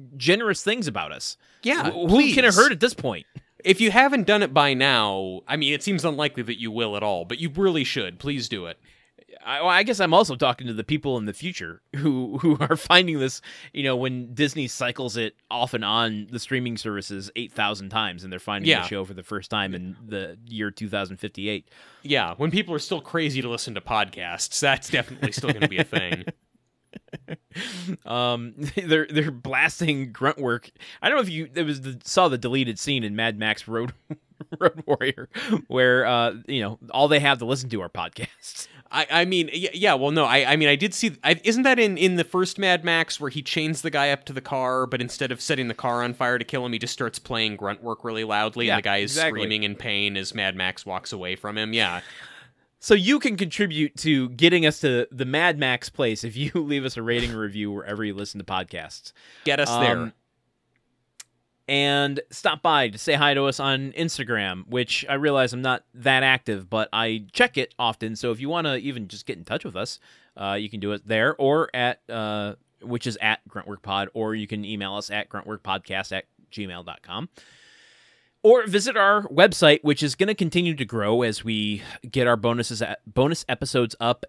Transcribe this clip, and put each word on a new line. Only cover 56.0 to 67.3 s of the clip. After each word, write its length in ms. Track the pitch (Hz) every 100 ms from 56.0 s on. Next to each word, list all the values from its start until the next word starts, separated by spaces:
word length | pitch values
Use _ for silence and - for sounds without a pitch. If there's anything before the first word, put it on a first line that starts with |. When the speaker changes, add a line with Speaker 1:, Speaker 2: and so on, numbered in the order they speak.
| 127 107
Speaker 1:
if 140 | 113 110
you 160 | 139
<laughs> 20 |
leave 300 | 180 147 143
us 120 | 131 127
a 60 |
rating 300 | 113 120 120
or 60 | 113
review 340 | 107 101 104
wherever 320 | 101 - 104
you 100 | 110
listen 240 | 98 101 104
to 60 |
podcasts. 680 | 95 95 87 87 78 - - - - -
Speaker 2:
Get 140 | - 143
us 120 | 139
there. 280 | 120 120 120
Speaker 1:
Um, 140 | 117 - _ _ _ _ _ _ _ _ _ - - _ _ _ -
and 520 | 139 143 143 143 139 -
stop 320 | - 196 151
by 260 | 170 151 123
to 100 | 104
say 160 | -
hi 200 | 147 143
to 100 | 139 139
us 120 | 131
on 340 | 139 135 135
Instagram, 760 | - 165 - 120 113 98 92 92
which 360 | 123 123 - -
I 60 |
realize 380 | 139 147 139 127
I'm 100 | 123
not 220 | 131 127 -
that 280 | 123 127 131
active, 480 | 135 131 - 104 92
but 180 | 110 107
I 320 | 107 113 110 101